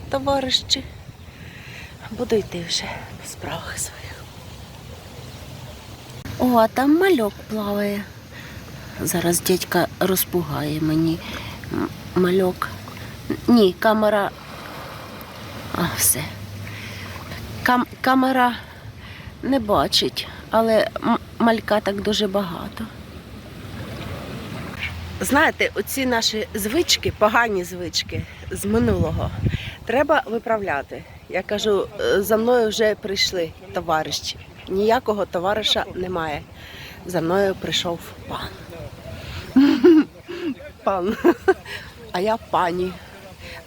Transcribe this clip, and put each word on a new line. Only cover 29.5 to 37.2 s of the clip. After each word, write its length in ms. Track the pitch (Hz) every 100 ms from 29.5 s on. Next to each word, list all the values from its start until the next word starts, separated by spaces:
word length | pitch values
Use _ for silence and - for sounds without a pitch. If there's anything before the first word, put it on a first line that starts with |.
| - - - -
треба 380 | 247 302 294 -
виправляти. 800 | 226 220 220 185 143 - 131 - - -
Я 120 | 175
кажу, 460 | - 208 208 190 123 -
«Е, 220 | 117 180
за 160 | 196 220
мною 320 | 226 247 220
вже 260 | 202 214 202
прийшли 560 | 196 196 - 185 160 - 185
товариші. 640 | 185 165 156 156 - - - - - -
Ніякого 560 | 190 214 247 - 208 175
товариша 600 | 180 185 214 202 214 196 175
немає. 460 | 185 175 160 147 - - - - - - 180
За 160 | 175